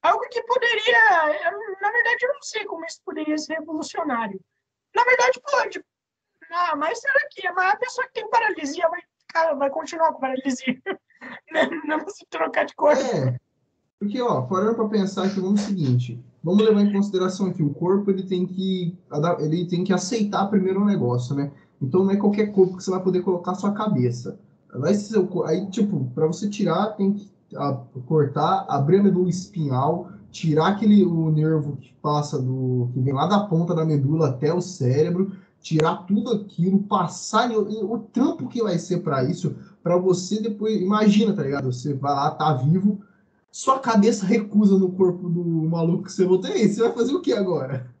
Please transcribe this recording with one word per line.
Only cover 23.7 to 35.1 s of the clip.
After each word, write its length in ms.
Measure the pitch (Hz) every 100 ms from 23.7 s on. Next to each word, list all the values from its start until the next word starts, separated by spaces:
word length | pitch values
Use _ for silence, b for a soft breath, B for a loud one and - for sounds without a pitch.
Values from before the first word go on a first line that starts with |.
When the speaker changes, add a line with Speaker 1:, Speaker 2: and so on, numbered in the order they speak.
Speaker 2:
cabeça. 680 | 208 220 147 123 - - - _ _ _
Vai 200 | - 151
ser 240 | 208 - 220
o 100 | 175
co-, 160 | 180
aí, 260 | 151 175 202
tipo, 400 | - 208 165 127 -
pra 100 | 160
você 240 | 180 208
tirar, 440 | - 180 175 214 -
tem 180 | 196
que, 160 | 208 - _ _ -
a-, 260 | 143 127 - 127 -
cortar, 580 | 156 135 - 156 - -
abrir 300 | 143 139 190
a 40 |
medula 260 | 202 175 185
espinhal, 800 | - - 165 147 127 143 175 B B B
tirar 360 | - 160 151 165
aquele, 340 | 208 214 208 170
o 240 | 165 160
nervo 460 | 156 156 160 143 127
que 160 | - _
passa 460 | 156 147 147 135
do, 480 | 127 131 127 127 120
que 80 | 131
vem 120 | 131
lá 120 | 135 160
da 140 | 208
ponta 340 | 208 165 170 160
da 80 |
medula 460 | 160 147 135 160 151
até 240 | 123 147
o 80 | 175
cérebro, 720 | 175 - 123 131 165